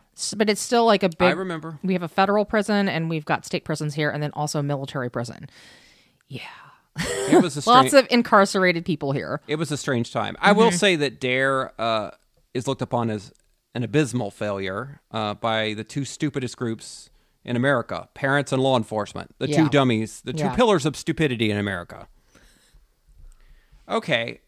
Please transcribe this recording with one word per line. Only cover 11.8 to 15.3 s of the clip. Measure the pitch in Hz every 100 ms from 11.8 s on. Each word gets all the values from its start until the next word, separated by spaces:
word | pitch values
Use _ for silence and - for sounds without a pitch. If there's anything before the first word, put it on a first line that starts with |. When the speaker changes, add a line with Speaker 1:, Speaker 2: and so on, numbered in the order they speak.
| 113 110 101 - _ _ _
Speaker 2:
is | 131 135
looked | 131
upon | 123 120 117
as | 107 - _ _ _ _
an | 120
abysmal | 113 147 135 123 104
failure, | - 104 98 98 98 135 139 _
uh, | 113 107